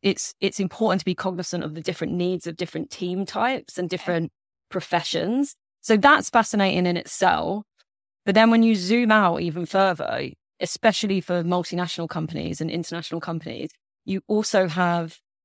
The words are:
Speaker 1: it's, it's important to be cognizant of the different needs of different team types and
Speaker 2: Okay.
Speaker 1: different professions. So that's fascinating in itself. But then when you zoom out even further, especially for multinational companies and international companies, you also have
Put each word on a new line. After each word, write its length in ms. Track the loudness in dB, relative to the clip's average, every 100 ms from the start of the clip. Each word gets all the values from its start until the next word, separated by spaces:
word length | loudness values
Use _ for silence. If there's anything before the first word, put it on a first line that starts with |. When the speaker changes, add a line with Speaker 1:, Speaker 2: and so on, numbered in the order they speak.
Speaker 1:
it's, 320 | -2 0 -4 -4
it's 220 | -4 -2
important 400 | -4 0 0 2
to 60 | 0
be 80 |
cognizant 500 | -2 -4 -4 -6 -6
of 100 | -6
the 60 | -8
different 320 | -6 -6 -4
needs 340 | -2 -2 -2 -6
of 100 | -8
different 340 | -8 -8 -10
team 340 | -8 -6 -4
types 540 | -4 -2 -2 -2 -8 -8
and 80 | -6
Speaker 2:
Okay. 100 | -6
Speaker 1:
different 360 | -2 -2 -2 _ _ _ _
professions. 840 | -8 -2 -4 -2 -4 -2 0 -2 -4 _ _
So 160 | 2 6
that's 320 | 6 6 4
fascinating 560 | 2 2 2 2 2
in 140 | 2 0
itself. 640 | -4 0 2 2 0 -4 -8 _ _ _ _ _ 2
But 80 |
then 160 | 6 6
when 140 | 8
you 100 | 6
zoom 380 | 4 2 2 4
out 280 | 4 4 2
even 260 | -2 -4 -2
further, 640 | 2 2 2 -4 -4 -6 -10 _ -8
especially 640 | -8 0 0 2 0 -2
for 240 | -2 -2
multinational 640 | 0 -2 -2 -4 -4 -4 -6
companies 520 | -4 -6 -6 -6 -6
and 80 | -4
international 520 | -6 -6 -8 -8 -8
companies, 500 | -6 -8 -8 -10 -10 _ _ _
you 160 | -6 -6 0
also 400 | 0 2 2 2
have 540 | 2 0 0 -4 -10 _ _